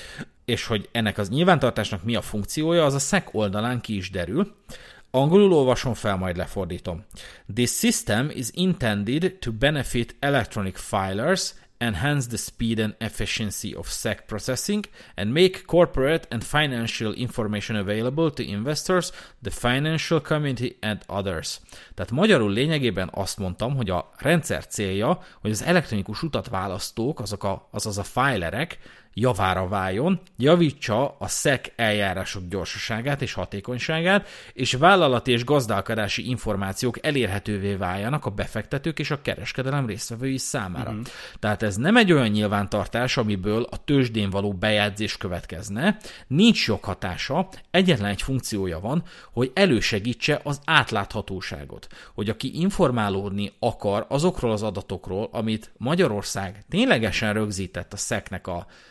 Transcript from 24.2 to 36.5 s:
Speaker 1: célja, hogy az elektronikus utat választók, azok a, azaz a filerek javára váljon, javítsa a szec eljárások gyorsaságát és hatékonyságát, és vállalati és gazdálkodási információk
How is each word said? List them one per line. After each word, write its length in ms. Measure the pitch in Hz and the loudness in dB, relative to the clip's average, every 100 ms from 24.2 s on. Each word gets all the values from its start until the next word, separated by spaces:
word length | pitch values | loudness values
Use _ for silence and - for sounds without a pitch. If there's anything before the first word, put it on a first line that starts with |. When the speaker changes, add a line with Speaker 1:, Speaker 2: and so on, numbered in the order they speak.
| 135 170 - 82 - | 2 2 2 -4 -4
Speaker 1:
célja, 520 | - 98 98 117 180 - - | -4 -2 0 0 -2 -6 -6
hogy 100 | 107 | -4
az 120 | 110 | 0
elektronikus 600 | 143 175 - 107 95 107 | 2 2 2 -2 -4 -6
utat 240 | 165 123 90 | -4 -4 -4
választók, 720 | 98 98 92 - - 117 160 | -4 -4 -4 -6 -4 -4 -4
azok 240 | 101 101 | -6 -4
a, 240 | 101 95 - | -4 -4 -6
azaz 260 | 110 110 98 | -6 -4 -4
a 60 | |
filerek 760 | 98 - 135 113 82 98 165 - - - - | -4 0 2 2 -2 -4 -6 -8 -18 -20 -14
javára 540 | - 123 101 95 92 92 | -2 0 2 2 2 0
váljon, 520 | 101 95 95 156 196 - - | 0 0 0 0 0 -4 0
javítsa 800 | 127 175 165 - - 110 143 - | 6 6 6 2 0 2 0 -2
a 80 | 98 | -4
szec 440 | - 151 131 - - | 0 2 2 -2 -2
eljárások 720 | 113 104 98 90 95 101 90 | 2 2 0 -2 -4 -8 -6
gyorsaságát 760 | 95 87 101 - 113 127 139 | -4 -4 -6 -4 -4 -2 -2
és 120 | 123 | -2
hatékonyságát, 960 | - 90 101 - 123 - 160 170 196 196 - - | -4 -6 -6 -6 -6 -2 0 4 4 2 -10 -14
és 200 | - 127 | -4 -2
vállalati 580 | 127 165 190 156 120 117 | 4 6 8 6 4 2
és 120 | 120 | 2
gazdálkodási 840 | 120 147 113 101 - 110 101 - 107 | 4 2 2 0 0 -2 -2 -4 -4
információk 760 | 123 - | -4 -2